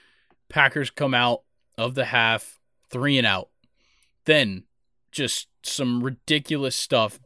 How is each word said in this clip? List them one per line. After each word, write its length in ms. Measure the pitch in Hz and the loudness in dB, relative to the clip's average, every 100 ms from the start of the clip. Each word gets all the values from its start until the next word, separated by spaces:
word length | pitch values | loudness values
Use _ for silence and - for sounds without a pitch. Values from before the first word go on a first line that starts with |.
| _ _ _ _ - | _ _ _ _ -4
Packers 400 | 156 135 147 135 | 2 2 2 -6
come 240 | - 139 | -4 0
out 280 | 123 120 120 _ _ _ - | 2 2 0 _ _ _ -6
of 180 | 120 131 | -4 -2
the 100 | 120 | 0
half, 540 | 123 113 110 - - _ _ _ | 2 2 0 -4 -18 _ _ _
three 280 | 127 139 135 | -4 0 2
and 80 | 113 | 2
out. 240 | 95 - _ _ _ _ _ _ _ - | 0 -4 _ _ _ _ _ _ _ 2
Then 380 | 151 117 92 - _ _ _ _ | 4 2 -4 -12 _ _ _ _
just 360 | - 123 - - _ | -6 -4 -4 -10 _
some 400 | - - 127 120 | -10 -6 -4 -2
ridiculous 720 | 123 123 - 151 - 151 135 - | -4 -6 -2 -2 0 -4 -4 -6
stuff. 440 | - 127 107 - | 0 0 0 -4